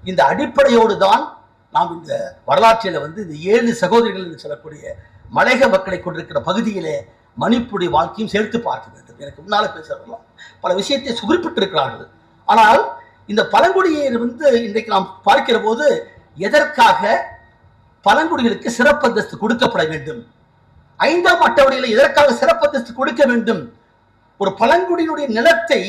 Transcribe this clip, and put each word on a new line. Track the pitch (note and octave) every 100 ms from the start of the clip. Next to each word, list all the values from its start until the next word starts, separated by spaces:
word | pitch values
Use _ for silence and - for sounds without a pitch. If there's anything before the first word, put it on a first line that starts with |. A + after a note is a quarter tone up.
இந்த | F#3+ F#3 C#3+
அடிப்படையோடு | F#3 C#4+ - C#4 A#3 A3 F3
தான் | F#3+ A3+ D#4 - _ _ _
நாம் | D3+ E3+
இந்த | E3+ - - - - -
வரலாற்றில | F#3+ A3+ A3+ F#3+ D#3
வந்து | D3 F3+
இந்த | F#3 D3 F3
ஏழு | A#3 A#3 -
சகோதரிகள் | F3+ A3+ A3+ F#3+ F3
என்று | D3+
சொல்லக்கூடிய | D3+ C#3+ D#3 D3+ - - _ - -
மலையக | D3 G3+ B3 B3+
மக்களை | F#3+ - F#3
கொண்டிருக்கிற | F3+ D#3+ - -
பகுதியிலே | - G3 G#3 G3 D#3+ C#3+ - _ _ -
மணிப்புடி | D#3+ A#3+ - G3+ E3+
வாழ்க்கையும் | D3+ E3 - A3
சேர்த்து | - G#3+ A#3
பார்க்க | - - - -
வேண்டும். | _ -
எனக்கு | C#3 -
முன்னால | F3+ G#3 G3+
பேசுறவர்கள் | D#3+ - F#3 - - _ _ - _
பல | F3
விஷயத்தை | F#3 G3 C#4 C#4 -
குறிப்பிட்டிருக்கிறார்கள். | G#3 F4 D#4+ - F#3+ D#3 C#3 - - _ _ _ -
ஆனால் | A3 A3 C4+ - - - _ -
இந்த | G#3 -
பழங்குடியினர் | A3+ F4 F#4+ F#4 D4+ C#4 A#3
வந்து | A#3+ - D4 A#3
இன்றைக்கு | A3+ G#3+ A3
நாம் | G3 F#3 -
பார்க்கிற | G3+ B3 C4+ A3+
போது | G#3+ A#3 D4+ A3+ - - _ -
எதற்காக | G3 D4 D4 - A3+ - G#3 F4 - - _ _ _ _ _ _ G3+
பழங்குடிகளுக்கு | A#3+ D#4+ D4 A#3 G3+ -
சிறப்பு | A#3 C#4 D4 B3
அந்தஸ்து | G3 - C#3+
கொடுக்கப்பட | A3 A#3 B3 F#3+ D#3
வேண்டும், | D#3 C#3 - - _ _ _ _ _ _ _
ஐந்தாம் | G#3+ F4 F4 F4
அட்டவணையில | D#4 D4 C4+ B3+ B3+
எதற்காக | A3 A#3+ D4 C#4+ A#3+
சிறப்பு | D4 - D4
அந்தஸ்து | C#4 -
கொடுக்க | - D4 A#3+ C4+
வேண்டும்? | A#3 G#3 F#3+ B2+ _ _ _ _ _ _ _
ஒரு | G3+
பழங்குடியினுடைய | - A#3+ E4+ F4+ E4+ D#4+ D4+ C#4
நிலத்தை | G#3+ E4 E4 - A#3+